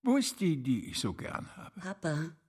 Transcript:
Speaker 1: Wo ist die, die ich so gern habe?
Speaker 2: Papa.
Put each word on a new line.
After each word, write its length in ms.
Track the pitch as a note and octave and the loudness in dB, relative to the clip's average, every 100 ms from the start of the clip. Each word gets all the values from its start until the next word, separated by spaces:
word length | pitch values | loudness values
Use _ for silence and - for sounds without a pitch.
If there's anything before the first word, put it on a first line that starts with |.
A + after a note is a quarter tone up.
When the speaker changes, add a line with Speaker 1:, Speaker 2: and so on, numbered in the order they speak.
Speaker 1:
Wo 140 | - C#4 | 4 4
ist 240 | B3 - | 2 2
die, 220 | F#3 D3 | 2 2
die 280 | B2+ A#2+ F#2+ | 2 0 0
ich 80 | E2 | -2
so 140 | G#2+ | -2
gern 400 | D#2+ - - - - | -2 -6 -8 -10 -14
habe? 240 | - - | -16 -10
Speaker 2:
Papa. 560 | F#3 G3+ E3 D3 D#3+ E3 | -8 -4 -2 0 -2 -8